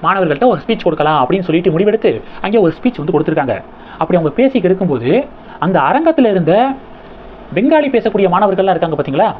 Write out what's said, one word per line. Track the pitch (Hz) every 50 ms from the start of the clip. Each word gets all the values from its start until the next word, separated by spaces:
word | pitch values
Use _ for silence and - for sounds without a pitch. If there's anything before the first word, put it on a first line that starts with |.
| -
மாணவர்கள்ட்ட | 160 185 196 185 165 147 139 240 254
ஒரு | 208 147
ஸ்பீச் | - - 226 185 -
கொடுக்கலாம் | 175 156 156 151 151 156 147
அப்படின்னு | 127 - 175 196 180
சொல்லிட்டு | - 156 170 180 190 156
முடிவெடுத்து | 165 202 208 208 220 - 208 117 107 - - - -
அங்கே | - 190 214 233 196
ஒரு | 160 156
ஸ்பீச் | - - 247 247 -
வந்து | 170 156 170
கொடுத்திருக்காங்க. | 147 160 - 156 160 143 123 107 92 - - - - - - -
அப்படி | - 160 - 180 175
அவங்க | 160 147 143 -
பேசிக்கிட்டு | 254 269 269 247 180 180
இருக்கும்போது | 190 190 196 160 143 120 113 127 175 247 294 - - - - - - - -
அந்த | 180 190 165
அரங்கத்துல | 135 143 262 285 330 330 320 294 254 220 202
இருந்த | 190 170 151 175 214 247 269 269 - - - - - - - - - - - - - - - -
பெங்காலி | 175 220 285 320 311 294 277 269
பேசக்கூடிய | 226 - 220 - 202 196 180 175
மாணவர்கள்லாம் | 185 208 202 190 185 190 196 185
இருக்காங்க | 165 175 165 151 143
பாத்தீங்களா | 147 147 135 151 208 220 - -